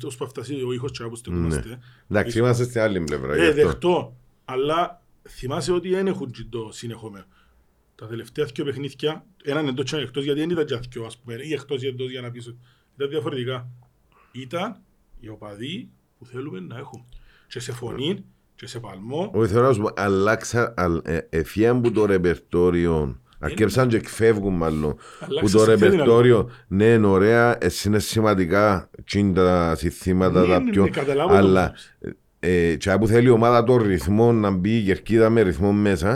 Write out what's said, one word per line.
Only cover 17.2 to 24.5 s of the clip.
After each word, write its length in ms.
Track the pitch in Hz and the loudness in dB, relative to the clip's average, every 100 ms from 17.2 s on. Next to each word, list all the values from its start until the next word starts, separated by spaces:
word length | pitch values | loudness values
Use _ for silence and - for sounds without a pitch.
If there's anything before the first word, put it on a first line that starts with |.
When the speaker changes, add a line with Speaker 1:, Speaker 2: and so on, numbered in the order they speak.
| _ _ - | _ _ -16
Speaker 1:
Και 120 | 117 | -14
σε 120 | 120 | -12
φωνή, 520 | 123 117 107 151 196 - _ _ | -12 -10 -6 -6 -6 -10 _ _
και 120 | _ 117 | _ -16
σε 120 | 120 | -16
παλμό. 500 | 104 95 110 151 202 | -16 -16 -10 -8 -4
Speaker 2:
Όχι, 180 | 107 107 | -2 0
θέλω 140 | 117 131 | 2 4
να 60 | |
σου 80 | 107 | 2
πω, 80 | 107 - | -2 -2
αλλάξα-, 800 | 101 95 104 113 - 117 117 - | 0 2 0 0 -2 -4 -2 -2
αλλ-, 240 | 87 82 - | -2 -2 -2
ε, 120 | 82 - | -6 -4
εφιέν 500 | 82 76 98 113 123 | -4 -4 0 2 2
που 120 | 117 | 2
το 120 | 104 104 | 2 2
ρεπερτόριο, 1120 | 95 87 80 _ 87 90 87 85 80 69 60 _ - | 2 0 -2 _ 0 2 2 0 0 -2 -8 _ -10
αρκέψαν 440 | 73 92 104 127 127 | -6 0 0 2 2
Speaker 1:
Είναι. 40 | |
Speaker 2:
και 60 | 110 | 0
εκφεύγουν 560 | - - 113 104 98 | -4 0 2 2 0